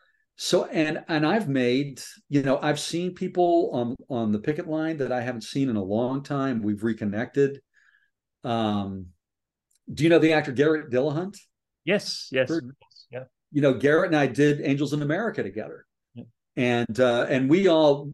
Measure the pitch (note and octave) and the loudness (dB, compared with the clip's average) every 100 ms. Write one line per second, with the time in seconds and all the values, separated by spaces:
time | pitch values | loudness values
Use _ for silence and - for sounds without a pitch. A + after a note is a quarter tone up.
0 | _ _ _ - - F3 - - D#3 E3 | _ _ _ -10 0 0 0 -2 -2 -2
1 | - D#3+ D3+ G#3+ D#3 C3+ B2 B2+ C#3+ C3 | -2 0 2 0 0 0 2 0 -2 -8
2 | - - - C#3+ C3+ C3 D3+ D3+ - E3 | -18 -20 -2 0 2 0 0 -2 -4 -6
3 | F3+ F3+ F#3 F3+ F3 E3+ - B2+ A#2 - | -6 -6 -4 0 2 4 2 -2 -4 -6
4 | - A#2+ A2+ G#2 D3+ D3+ D#3+ D#3 D#3+ D#3+ | -6 -4 -2 -2 -2 -4 -4 -4 -4 -4
5 | B2+ B2 A#2+ A#2 - C#3+ C3+ G#2+ F#2+ G#2 | -4 -2 -4 -8 -6 -4 -2 -2 -2 -2
6 | B2 C3+ C#3+ C#3+ C3+ A#2 G#2 G#2 A2+ A2 | -2 -4 -6 -4 -2 -2 -2 -2 -2 -2
7 | G#2+ G2+ B2+ C#3+ C#3 C3+ _ _ _ _ | -4 -4 -4 0 0 0 _ _ _ _
8 | _ _ _ _ B2+ A#2 A2 G#2 G2 F#2+ | _ _ _ _ -4 -2 0 -2 -4 -8
9 | F2+ _ _ _ _ _ _ _ - - | -12 _ _ _ _ _ _ _ -12 0
10 | E3 E3 D#3 D#3 D3 B2 D3 D#3 D3 B2 | 4 6 6 2 0 2 2 2 0 -2
11 | D3 C#3+ F#3+ - _ _ _ _ D#3 G3 | 0 -2 -6 -12 _ _ _ _ -2 -2
12 | - - - C3 B2+ E3 B2 - _ _ | -2 -10 -4 -2 0 -2 -6 -18 _ _
13 | _ B2 C3 _ _ C#3+ C#3 C3 C#3 D#3+ | _ -16 -16 _ _ 2 2 4 4 4
14 | F#3 D#3 C3+ A2+ D3 C#3+ C#3 C#3 C#3+ D3 | 4 2 2 4 2 2 0 0 0 -2
15 | C#3+ E3+ A3+ G#3 G#2+ G2 C#3 - _ _ | -2 -2 -4 -4 -6 -8 -10 -14 _ _
16 | _ A#2+ - _ _ - B2 A#2+ A#2 A2 | _ -20 -20 _ _ -2 0 0 0 2
17 | B2+ A#2+ C#3 C3+ C3 E3+ F#3 D#3+ D#3 C#3+ | 2 2 0 0 4 4 6 6 6 4
18 | D3 | -2